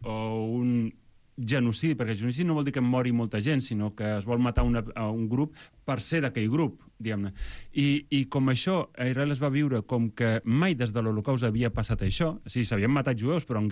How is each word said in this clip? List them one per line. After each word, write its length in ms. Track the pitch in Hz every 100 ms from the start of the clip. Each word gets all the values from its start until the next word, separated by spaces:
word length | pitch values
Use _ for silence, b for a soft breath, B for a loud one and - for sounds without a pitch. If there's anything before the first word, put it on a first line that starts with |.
o 420 | 110 110 110 113 110
un 460 | 120 123 120 113 - - - _ -
genocidi, 580 | 110 139 120 104 160 127
perquè 180 | 113
genocidi 300 | 104 120 127
no 100 | 175
vol 120 | 151 139
dir 60 |
que 100 | 131
mori 260 | 123 127 123
molta 280 | 117 113 107
gent, 220 | 120 139
sinó 320 | 123 107 104 -
que 220 | 107 104
es 80 | 107
vol 120 | 120
matar 240 | 123 117
una, 200 | 123 117 113
a 140 | 113 110
un 180 | 113 110
grup 280 | 123 151 B B -
per 120 | - 120
ser 200 | - 165
d'aquell 300 | 135 117 107
grup, 300 | 151 147 - - -
diguem-ne. 340 | 110 104 98 B B B B
I, 340 | 143 143 147 -
i 160 | 139 131
com 220 | 143 131
això, 380 | 123 185 185 -
a 160 | - 127
Israel 240 | 127 147
es 80 | 135
va 60 | 143
viure 300 | 139 143 117
com 280 | - 120 113
que 300 | - 117 110
mai 300 | 113 135 185 131
des 160 | 117
de 100 | 113
l'Holocaust 400 | 110 107 120 127 120
havia 220 | 110 117
passat 300 | 113 107 110
això, 320 | 95 - 107 101
o 120 | -
sigui, 180 | 123 107
s'havien 240 | 107 113
matat 240 | 143 139 117
jueus, 280 | 123 170 -
però 100 | 110
en 80 | 104